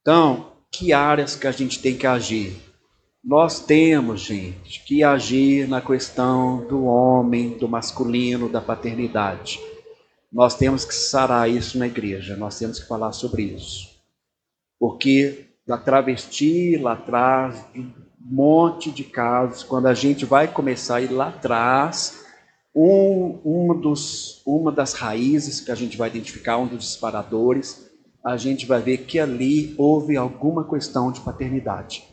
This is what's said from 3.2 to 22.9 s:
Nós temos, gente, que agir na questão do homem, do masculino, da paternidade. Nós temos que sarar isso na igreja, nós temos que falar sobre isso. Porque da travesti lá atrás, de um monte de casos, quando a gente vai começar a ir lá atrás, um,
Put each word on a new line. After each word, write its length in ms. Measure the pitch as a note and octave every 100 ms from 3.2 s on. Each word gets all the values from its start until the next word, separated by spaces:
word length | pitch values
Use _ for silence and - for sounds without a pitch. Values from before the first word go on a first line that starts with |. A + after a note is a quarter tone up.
Nós 360 | B2 C#3+ E3 D#3+
temos, 600 | - D#3 D#3+ D3+ A#2+ G#2
gente, 640 | - G#2 F#2 F#2 - -
que 180 | - C#3+
agir 680 | D3 C#3 A#2 C3 C#3 C#3 C3+
na 120 | C3
questão 880 | B2 C3 - - B2+ B2+ B2+ B2+ A#2+
do 200 | C#3 B2+
homem, 640 | A#2+ B2+ B2+ B2 A#2+ A#2+
do 180 | A#2 A#2+
masculino, 800 | A#2 - - B2 A#2+ B2 B2 A#2+
da 120 | A2+
paternidade. 1120 | - A2+ A#2+ A#2 A#2+ A2 G2+ F#2+ F#2+ - - - - - _ _ _
Nós 220 | A#2 B2
temos 300 | - C3 C3+
que 100 | -
sarar 560 | - - C3+ C3 B2 A#2
isso 280 | A#2+ A2+ C3
na 80 | A#2+
igreja, 500 | A#2+ G#2 F#2+ F#2+ G2+
nós 220 | G#2+ -
temos 200 | A2+ A2+
que 100 | -
falar 240 | A2+ A2
sobre 300 | G#2+ - -
isso. 480 | G2+ F2+ - - - _ _ _ _ _ _ _ _ _
Porque 680 | A#2+ - C#3 C3+ C#3 C#3 - _ -
da 100 | A#2+
travesti 1000 | C3+ C3+ C3 B2 - - D3 E3+ F3 E3
lá 160 | B2+
atrás, 680 | A2+ - A#2+ B2+ C3 C3 A#2 -
de 80 | B2+
um 120 | B2 A#2+ - _
monte 720 | B2 C3 C#3 D#3+ E3+ E3 D#3+
de 140 | C3+
casos, 580 | C3+ - A#2+ B2 B2+ A#2+
quando 240 | - C3 B2+
a 80 |
gente 300 | A#2+ C#3 C#3
vai 240 | B2 C#3 D#3
começar 480 | - C#3 B2 - A#2+
a 40 |
ir 100 | B2+
lá 160 | B2+ D3
atrás, 960 | E3+ B2+ A#2 A#2+ C3 D3+ E3 - - - _ _ _ _
um, 680 | D3+ E3